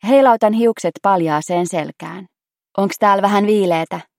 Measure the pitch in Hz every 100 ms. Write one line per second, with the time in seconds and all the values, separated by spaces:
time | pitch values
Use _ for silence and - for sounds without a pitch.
0 | 202 277 269 226 214 220 233 220 170 -
1 | 196 190 165 151 156 175 175 175 151 -
2 | 160 175 185 _ _ _ _ - 196 -
3 | 208 196 196 202 208 214 190 165 165 175
4 | -